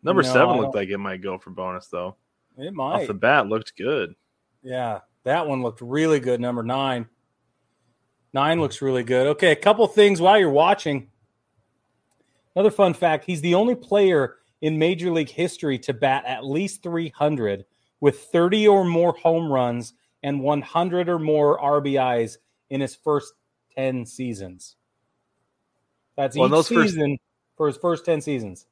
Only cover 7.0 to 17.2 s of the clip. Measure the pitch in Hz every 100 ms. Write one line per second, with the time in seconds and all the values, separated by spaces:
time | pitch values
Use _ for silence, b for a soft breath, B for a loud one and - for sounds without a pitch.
7 | 117 _ _ _ _ _ _ _ _ _
8 | _ _ _ 135 147 165 147 - 135 127
9 | 120 127 135 147 180 151 202 202 220 -
10 | 208 185 180 214 180 143 170 202 160 139
11 | - _ _ _ _ _ _ _ _ _
12 | _ _ _ _ _ - 208 - 190 160
13 | 170 156 - 170 165 175 226 247 - 202
14 | 190 165 131 b b _ 156 156 165 180
15 | 180 165 147 - 170 - 156 127 - 120
16 | 139 131 123 127 135 151 196 - 180 170
17 | 165 -